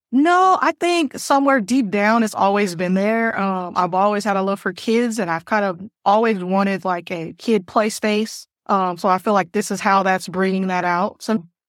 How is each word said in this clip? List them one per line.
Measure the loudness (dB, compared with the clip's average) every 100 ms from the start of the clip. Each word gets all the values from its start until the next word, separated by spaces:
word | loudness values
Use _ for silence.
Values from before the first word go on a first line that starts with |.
| -4
No, | 2 4 4 4 4
I | 0
think | -2 0 0 -2 -4
somewhere | 0 2 4 2
deep | 2 0 0
down | 0 2 2
it's | 0
always | 0 2 2 0
been | -2 0 0
there. | 0 0 -2 -2
Um, | -4 -4 -4 -2
I've | 0
always | 2 0 0
had | -2 -2
a |
love | 0 -2
for | -6
kids | -6 -2 0 0 -2
and | -4
I've | -4 -2
kind | -2 0
of | -4 -12 _
always | 2 2 2 0
wanted, | 0 0 0 -2
like, | -2 -4 -4
a | -8 -8
kid | -8 0 0 0
play | 0 0
space. | -2 -2 -2 -4 -8 -20 _ -2
Um, | -2 0 -2
so | 0
I | 0
feel | 2
like | 0 0
this | -2 -4
is | -2
how | 2 2
that's | 2 0 -2
bringing | -2 0 0 -2
that | -2 0
out. | 0 -2 -4
So | -4 -4 -4 _